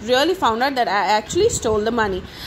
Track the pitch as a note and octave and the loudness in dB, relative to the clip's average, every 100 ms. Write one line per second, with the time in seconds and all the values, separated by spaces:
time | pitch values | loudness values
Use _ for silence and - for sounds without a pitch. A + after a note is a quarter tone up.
0 | G#3+ B3+ D#4+ F#4 B3+ A3+ C4+ B3+ G3+ G3 | 0 2 2 2 0 2 0 0 0 0
1 | F#3 G#3+ A3 F4 A4 - A#3 G#3+ G#3+ A#3+ | 2 0 0 0 2 0 0 0 0 0
2 | G#3 F#3 - - | 0 -4 -8 -14